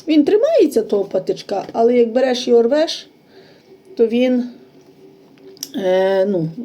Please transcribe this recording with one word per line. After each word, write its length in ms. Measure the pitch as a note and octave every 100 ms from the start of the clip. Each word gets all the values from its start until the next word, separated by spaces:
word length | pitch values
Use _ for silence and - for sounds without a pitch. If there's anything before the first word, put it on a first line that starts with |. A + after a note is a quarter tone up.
| -
Він 160 | D#4
тримається 580 | D4 G#4 C#5 E5 E4+ A#3
того 220 | A3 G3+
патичка, 600 | G3 F#3+ F#3 F#3+ - G3+ -
але 260 | - A#3 B3
як 140 | A#3
береш 360 | A3+ C4 B3 -
і 140 | A#3
рвеш, 460 | A#3 D4 D#4+ - - _ _ - - - _ - _ -
то 120 | A3+
він, 360 | A#3 B3+ B3+ A#3+ - - _ _ _ - - _ _ - - - C#4
е, 500 | F#3+ F#3 F#3+ G3 F#3+
ну, 240 | F#3 D#3+ E3